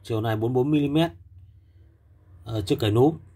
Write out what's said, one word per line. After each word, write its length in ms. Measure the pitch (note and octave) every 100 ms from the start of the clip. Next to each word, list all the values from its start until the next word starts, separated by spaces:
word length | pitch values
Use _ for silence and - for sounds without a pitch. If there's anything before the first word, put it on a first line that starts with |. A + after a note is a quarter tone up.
chiều 180 | - A2
này 160 | A2+ A2
bốn 160 | A2+
mươi 120 | B2
bốn 60 | C#3
mi-li-mét. 400 | D3+ C#3+ D3+ E3+ - - - - - _ - - _ _ - - -
Ờ, 180 | - A2
chưa 140 | G2 C#3+
cởi 140 | A2
núm. 280 | G#2+ C#3+ E3 -